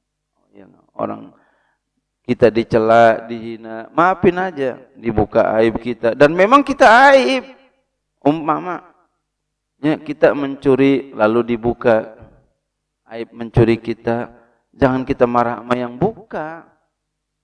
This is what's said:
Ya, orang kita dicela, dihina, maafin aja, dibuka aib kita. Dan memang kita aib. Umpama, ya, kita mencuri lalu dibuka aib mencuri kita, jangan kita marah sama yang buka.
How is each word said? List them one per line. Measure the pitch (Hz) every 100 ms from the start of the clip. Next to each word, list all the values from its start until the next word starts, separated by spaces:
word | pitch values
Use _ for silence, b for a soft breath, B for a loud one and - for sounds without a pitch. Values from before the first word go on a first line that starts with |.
| _ _ _ _ _
Ya, | 50 95 90 _
orang | - 107 - 110 _ _ _ _ _ _ _ _ _
kita | - 123 117
dicela, | 113 113 117 110 117 117 113 113
dihina, | 117 113 110 113 110 117
maafin | 156 180 180 185 180
aja, | 190 147 131 - -
dibuka | - 113 107 101 113 92 107
aib | 113 104
kita. | 123 113 113
Dan | 127 147
memang | 170 202 277
kita | 277 - 240 233 277
aib. | 269 247 262 - - _ _ _ _ _ _
Umpama, | 143 160 156 151 180 160 175 _ _ _ _ _ _ _ _ _
ya, | 147 143
kita | - 147 135
mencuri | 135 139 139 139 131 139 131 -
lalu | 110 110 117
dibuka | 120 117 117 117 123 110 110 113 113 _ _ _ _ _ _ _ _
aib | 113 113
mencuri | 117 113 120 113 113
kita, | 117 113 117 117 113 - _ _ _
jangan | - 131 131
kita | 131 131 120
marah | 120 120 110
sama | 120
yang | 123 120 123
buka. | 202 208 214 202 156 165 - _ _ _ _ _ _ _